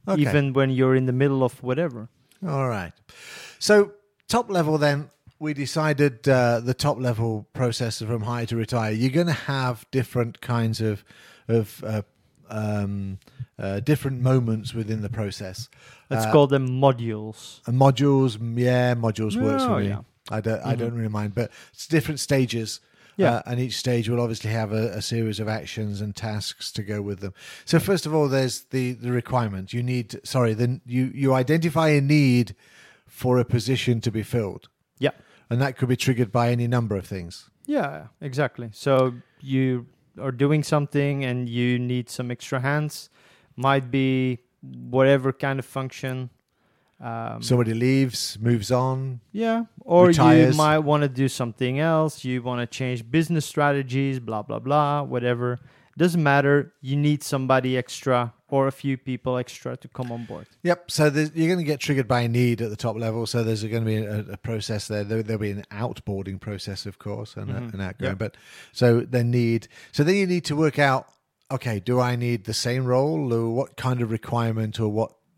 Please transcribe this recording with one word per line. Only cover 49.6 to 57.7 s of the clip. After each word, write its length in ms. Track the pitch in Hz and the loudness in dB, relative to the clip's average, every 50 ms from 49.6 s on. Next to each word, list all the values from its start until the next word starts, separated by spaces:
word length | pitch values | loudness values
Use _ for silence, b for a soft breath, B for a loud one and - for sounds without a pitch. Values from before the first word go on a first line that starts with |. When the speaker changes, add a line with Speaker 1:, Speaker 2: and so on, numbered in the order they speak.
| 233 - _ - | -2 -6 _ -16
Speaker 2:
or 260 | - - 170 175 180 180 | -2 4 6 8 8 8
Speaker 1:
Retires. 480 | 170 156 160 160 160 160 156 156 151 | 8 8 8 8 10 10 8 8 6
Speaker 2:
you 20 | 151 | 6
might 220 | 156 151 151 156 | 6 6 4 4
wanna 280 | 156 143 151 147 147 143 | 4 4 4 4 2 2
do 200 | 127 127 135 131 | 2 2 0 0
something 520 | - - 131 120 104 - 131 123 127 139 | 0 -2 -4 -6 -4 -2 -2 0 0 0
else. 460 | 156 165 160 160 156 156 - - - | 2 2 2 2 2 0 -2 -6 -6
You 160 | 127 127 127 | -4 -4 -4
wanna 240 | 120 127 123 120 120 | -4 -4 -4 -4 -4
change 440 | 117 - - 135 127 127 120 113 117 | -6 -6 -6 -4 -4 -4 -6 -4 0
business 340 | 123 165 165 156 170 156 143 | 0 0 2 2 0 -2 -2
strategies, 720 | - - 156 147 143 143 139 135 127 123 135 139 139 135 131 | -2 0 0 2 2 2 0 -2 -2 -2 0 0 0 -2 -4
blah, 220 | 120 113 110 107 | -4 -6 -6 -6
blah, 160 | 104 - 110 110 | -6 -6 -8 -6
blah, 460 | 113 131 143 151 147 143 147 147 143 | -2 0 2 2 2 2 0 -2 -2
whatever. 560 | 131 127 123 120 123 123 120 123 123 123 123 b b b b b b b | -4 -4 -2 0 0 0 0 -2 -4 -4 -6 b b b b b b b
Doesn't 260 | - 160 180 165 175 156 | 0 2 2 2 2 4
matter. 500 | 143 139 143 139 143 143 143 143 151 - _ | 4 4 4 6 4 4 4 2 0 -6 _
You 140 | - 131 139 | -8 -4 -2
need 260 | 147 147 147 147 143 | 2 2 2 2 0
somebody 560 | - - - 135 131 131 131 131 127 127 | -2 -4 -4 -2 0 2 2 2 2 0